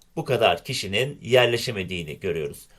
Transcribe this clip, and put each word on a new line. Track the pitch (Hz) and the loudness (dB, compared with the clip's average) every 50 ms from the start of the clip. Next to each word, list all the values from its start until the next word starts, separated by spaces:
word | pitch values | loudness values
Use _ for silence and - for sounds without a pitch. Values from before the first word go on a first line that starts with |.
| _ _ - | _ _ -10
bu | 165 151 | -8 -4
kadar | - 127 110 113 101 87 - - | -2 0 4 4 4 2 2 -2
kişinin | - 127 - - 95 98 107 131 147 - - - | -6 -6 -6 -6 -2 -2 -2 -2 -2 -4 -8 -2
yerleşemediğini | 110 123 127 123 117 120 113 - 127 113 98 90 87 92 87 82 73 71 - | 4 6 6 6 6 2 0 -2 -4 -4 -4 -6 -6 -6 -8 -8 -8 -10 -8
görüyoruz. | - 92 82 82 78 - - - - - _ | -4 -4 -4 -2 -4 -6 -8 -12 -18 -20 _